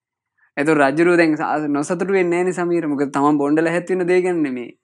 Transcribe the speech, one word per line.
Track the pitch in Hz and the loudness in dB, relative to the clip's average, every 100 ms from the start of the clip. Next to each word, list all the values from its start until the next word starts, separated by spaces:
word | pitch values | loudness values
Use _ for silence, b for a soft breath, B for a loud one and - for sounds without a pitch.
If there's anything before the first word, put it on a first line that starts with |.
| _ _ _ _ _ - | _ _ _ _ _ -4
එතකොට | 143 151 | 0 4
රජුරුව | 139 147 170 175 | 4 4 2 4
දැන් | 165 | 2
ස-, | 151 147 151 151 | 0 -2 -4 -2
නොසතුටු | 143 147 180 185 | -4 -4 -4 -2
වෙන්නේ | 196 175 170 | 0 0 0
නැහැනේ | 185 | -2
සමීර. | 180 175 170 160 | -2 -2 -2 -2
මොකද | 143 143 | -4 -2
තමන් | 147 143 151 | 0 2 2
බොණ්ඩ | 143 156 | 2 2
ලැහැත් | 165 175 175 | 0 -2 -2
වෙන | 185 175 | -2 0
දේ | 185 | 0
ගැන | 180 175 | 0 -2
නෙමෙයි, | 147 127 120 - | -4 -6 -10 -16